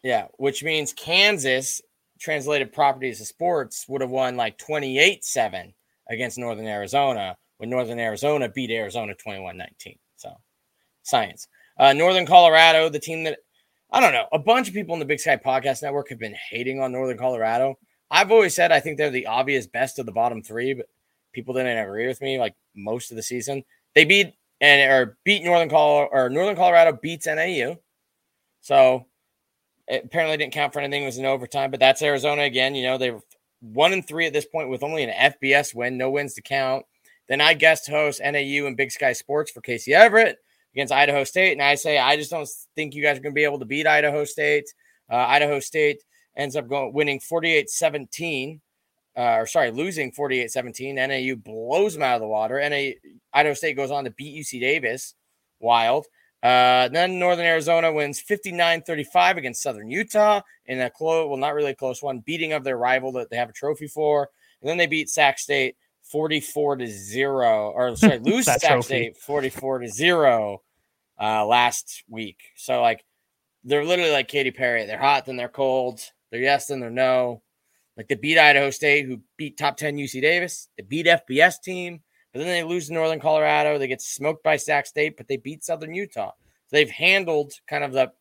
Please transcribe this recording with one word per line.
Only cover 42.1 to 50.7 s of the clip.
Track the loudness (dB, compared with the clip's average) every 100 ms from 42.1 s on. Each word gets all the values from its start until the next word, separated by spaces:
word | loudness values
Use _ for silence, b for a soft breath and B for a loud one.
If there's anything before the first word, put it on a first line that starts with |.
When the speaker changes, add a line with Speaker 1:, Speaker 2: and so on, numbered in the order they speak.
| 2
Speaker 1:
just | -2
don't | -8 -8 -14 -14 -8
think | -8 -2
you |
guys | -2 -2
are |
gonna | -4
be | 0
able | 0 0
to | -6
beat | -2 2
Idaho | 2 2 0
State." | -4 -4 0 0 -4 -20 _ _ _
Uh, | -2
Idaho | 2 2 2 -2
State | -4 0 0 -2 _ _ _ -8
ends | -6 -6
up | -6
going, | -6 -4
winning | -2 -2 -2
forty-eight | -4 -4 0 0 0
seventeen, | -2 -2 -2 -10 -10 -6 -6 -8 -12 _ _ _ _ _ -4
uh, | 0 0
or | 0
sorry, | 0 0
losing | -2 -6 -6 -8
forty-eight | -6 -4 -2 -4
seventeen. | -6 -8